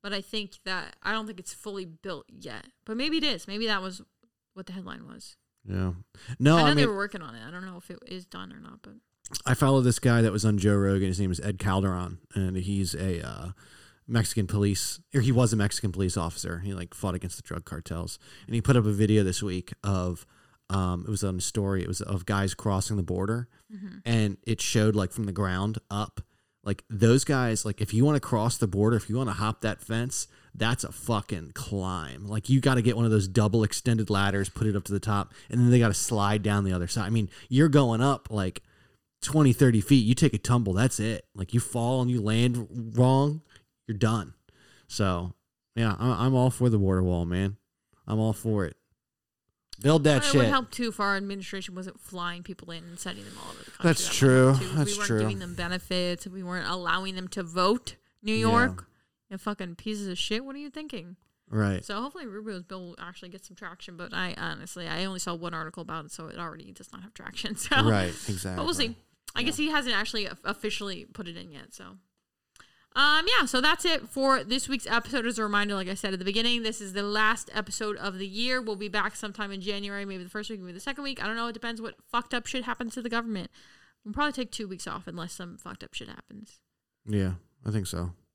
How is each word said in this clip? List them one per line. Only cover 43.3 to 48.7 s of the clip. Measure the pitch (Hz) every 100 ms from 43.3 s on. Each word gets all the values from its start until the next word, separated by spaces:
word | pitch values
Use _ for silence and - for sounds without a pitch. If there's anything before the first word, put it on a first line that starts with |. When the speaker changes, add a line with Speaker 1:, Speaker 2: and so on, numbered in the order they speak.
| 151 _ - _ _ -
Speaker 2:
you're | 104
done. | 113 113 78 - _ _ _ _ _
So, | - 98 87 90 - _ _ _ 117
yeah, | 113 98
I, | 120 101 123
I'm | 131
all | 127
for | - 123
the | 110
border | 95 92
wall, | 92 87 85
man. | 90 98 104 _ _ _ _ -
I'm | 110
all | 110
for | 104 113 104
it. | 85